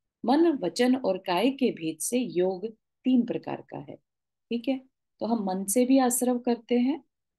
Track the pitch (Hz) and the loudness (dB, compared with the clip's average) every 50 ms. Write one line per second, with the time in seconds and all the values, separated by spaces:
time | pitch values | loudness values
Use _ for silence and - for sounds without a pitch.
0 | _ _ _ _ - 220 269 320 339 339 285 - 185 165 - - 247 254 254 262 | _ _ _ _ 0 2 4 4 4 4 2 0 -2 -4 0 0 2 2 2 2
1 | - 190 190 185 - - 175 180 226 269 262 - 254 208 165 - 165 160 156 - | 0 -2 -2 -2 -2 -2 0 2 2 2 2 2 0 0 0 -2 -6 -8 -6 -6
2 | - - 240 254 240 180 156 175 180 185 190 180 208 226 220 _ _ _ _ _ | -6 -4 -2 -2 -2 -2 0 0 0 0 -2 -4 -8 -10 -12 _ _ _ _ _
3 | - 254 262 240 226 226 160 160 - 143 139 - - - - 143 147 - - - | 0 2 2 2 2 2 -2 -6 -6 -8 -10 -10 -10 -14 -14 -14 -14 -14 -18 -20
4 | _ _ _ _ _ _ _ _ _ - 233 240 233 277 262 262 - _ _ _ | _ _ _ _ _ _ _ _ _ -8 -6 -6 -2 -2 -4 -4 -6 _ _ _
5 | _ _ _ - - 214 233 214 196 185 185 190 196 196 - 247 247 247 269 269 | _ _ _ -8 -4 -2 -2 -2 -2 -4 -4 -4 -4 -2 0 2 2 4 4 4
6 | 262 240 240 - 247 247 247 240 - 247 233 233 - - 240 247 247 262 320 - | 4 2 2 0 0 0 0 -2 0 -2 -2 -2 -2 -2 0 0 2 0 -2 -4
7 | - _ _ _ _ _ _ | -8 _ _ _ _ _ _